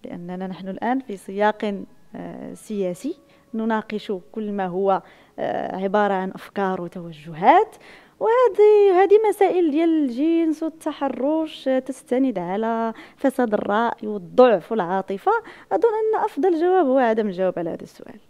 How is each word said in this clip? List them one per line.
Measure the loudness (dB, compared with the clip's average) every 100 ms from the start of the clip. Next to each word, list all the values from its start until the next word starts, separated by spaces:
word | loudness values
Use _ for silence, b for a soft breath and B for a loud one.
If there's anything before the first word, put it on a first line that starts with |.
لأننا | -14 -14 -12 -10 -10
نحن | -10 -12
الآن | -6 -4 -4
في | -6 -14
سياق، | -10 0 0 0 -6 -6 -12 -20 -20 -16
آه، | -14 -14 -16
سياسي | -16 -10 -4 -4 -4 -10 -10 b b b
نناقش | -6 -2 -2 -4 -10 -6 -10 -8
كل | -10 -6
ما | -4 -4
هو، | 0 0 0 B B B -8
آه، | -6 -4 -6 -6
عبارة | -2 2 2
عن | 0 -4
أفكار | -10 -10 -4 -4 -4
وتوجهات، | -8 -12 -14 -16 -16 2 6 6 4 -8 B B B B
وهذه، | 0 4 2 6 6 8 6 6
هذه | 6 4 4
مسائل | 2 2 2 2
ديال | 2 2
الجنس | 2 0 0 0 2 0 -2
والتحرش، | -6 -6 -8 -4 -6 -2 -2 0 -4 -6 -2
آه، | -2
تستند | -2 -14 -4 0 0 -2
على | -4 -4 -2 -2 -4 -8 B B
فساد | -2 0 -2
الرأي | -2 0 0 0 -4 -8
والضعف | -8 -2 4 6 4 0
والعاطفة. | -4 -2 -4 -4 -4 -2 -2 B B B
أظن | 0 2
أن | 2 0 0
أفضل | -2 0 0 2
جواب | 2 4 4
هو | 4
عدم | 2 2 -2
الجواب | 0 -2 -2
على | -6
هذا | -8
السؤال. | -12 -20 -20 -20